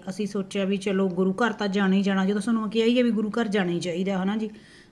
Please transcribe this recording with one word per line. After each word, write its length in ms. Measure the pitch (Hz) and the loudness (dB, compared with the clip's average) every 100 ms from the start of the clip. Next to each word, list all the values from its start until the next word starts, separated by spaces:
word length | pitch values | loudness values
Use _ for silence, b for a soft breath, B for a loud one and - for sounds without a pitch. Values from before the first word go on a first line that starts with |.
| - | -6
ਅਸੀਂ 180 | 190 202 | -6 -4
ਸੋਚਿਆ 380 | 202 196 202 190 | -4 -4 -2 -2
ਵੀ 120 | 202 | 0
ਚਲੋ 320 | 208 190 190 | 0 0 0
ਗੁਰੂ 240 | 175 190 | 2 0
ਘਰ 180 | 190 233 | 2 0
ਤਾਂ 160 | - 208 | -2 -2
ਜਾਣਾ 280 | 196 196 196 | 2 2 4
ਹੀ 60 | |
ਜਾਣਾ, 240 | 196 190 190 | 2 2 2
ਜਦੋਂ 160 | 208 | 0
ਸਾਨੂੰ 280 | 220 226 214 | 0 -2 0
ਕਿਹਾ 160 | 226 226 | 2 2
ਹੀ 120 | 247 | 4
ਹੈ 60 | |
ਵੀ 80 | 240 | 2
ਗੁਰੂ 180 | 214 214 | 0 0
ਘਰ 180 | 233 220 | -2 0
ਜਾਣਾ 240 | 202 180 | 0 0
ਹੀ 80 | 170 | 0
ਚਾਹੀਦਾ, 400 | 180 170 190 190 | -2 -2 -2 0
ਹੈ 60 | 190 | 0
ਨਾ 100 | 214 | -2
ਜੀ। 140 | 214 B B B B | -4 B B B B